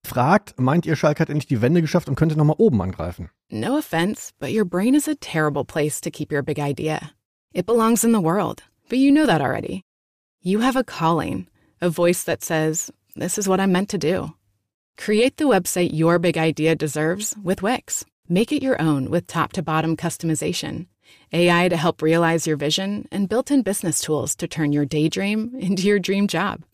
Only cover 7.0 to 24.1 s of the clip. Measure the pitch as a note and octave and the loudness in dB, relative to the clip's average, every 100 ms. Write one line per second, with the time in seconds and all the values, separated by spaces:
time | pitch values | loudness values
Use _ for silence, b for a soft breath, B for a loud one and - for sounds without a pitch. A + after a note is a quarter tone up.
7 | D3 _ _ _ _ - F3+ A#3 A3+ A#3 | -8 _ _ _ _ -6 0 2 4 4
8 | A#3 A3+ D#3+ F#3+ E3 - _ _ _ B3+ | 4 4 2 2 -2 -6 _ _ _ 2
9 | C#4 C#4+ D4+ D#3+ C3 A#2 - F#3+ _ _ | 4 6 4 4 2 -2 -6 -10 _ _
10 | _ _ _ _ F3 G#3 B3 C4 - - | _ _ _ _ -2 0 2 0 -4 -2
11 | D#3+ E3 - - F3+ _ _ _ F3+ E3+ | 0 0 -2 -8 -10 _ _ _ -4 2
12 | F3 F3 - D3+ - D#3+ D#3 D#3 - _ | 2 2 -2 -6 -2 0 0 -2 -8 _
13 | _ - F3+ - F#3+ F#3 G3 F#3 G3+ F#3+ | _ -8 -6 -4 0 2 2 2 0 -2
14 | D3 F#3 D#3 - _ _ _ _ _ - | -2 -2 -6 -14 _ _ _ _ _ -10
15 | - G#3+ B3+ - D4 G3 F3+ F3+ F3+ D#3 | -2 2 2 2 2 2 0 -2 0 2
16 | D#3+ F3 F3 E3 D#3+ D3+ D#3 D#3 D#3 D3+ | 2 4 2 2 0 0 0 0 -2 -2
17 | D#3 F#3+ A3 G#3+ F#3 F#3+ G3 B3+ - - | -2 -2 -6 -6 -4 -2 -2 -4 -4 -10
18 | - _ - F3 A#3 D4 C4 B3+ D#3+ C#3 | -10 _ -2 0 0 0 0 0 0 0
19 | C3 F3 F3 E3+ - - D#3+ D#3+ D#3+ D#3+ | 0 -4 -4 -4 -4 -4 -2 -2 -2 -2
20 | E3+ - E3 D#3 D#3 F3 - E3 F3 _ | -4 -4 -4 -2 -2 -4 -6 -10 -14 _
21 | b b b D#3+ F3 F3 F3+ E3 E3 - | b b b 0 2 4 2 2 -2 0
22 | D#3 E3 E3 E3 D#3+ D3 D3 D#3 G3 G#3 | 0 2 2 0 -2 -2 -2 -2 -4 -6
23 | - F#3+ G3 A3 C#4 C#4+ G3+ G3 F3+ - | -6 -4 -2 -2 2 0 2 -2 -2 -4
24 | - | -2